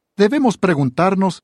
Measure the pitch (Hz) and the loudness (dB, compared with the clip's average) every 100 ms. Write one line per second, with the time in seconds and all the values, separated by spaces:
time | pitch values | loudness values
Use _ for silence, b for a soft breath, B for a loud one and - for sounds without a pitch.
0 | _ - 208 285 262 - 185 151 135 123 | _ -2 0 2 0 0 -2 0 -2 0
1 | 180 190 190 - | 0 0 -2 -4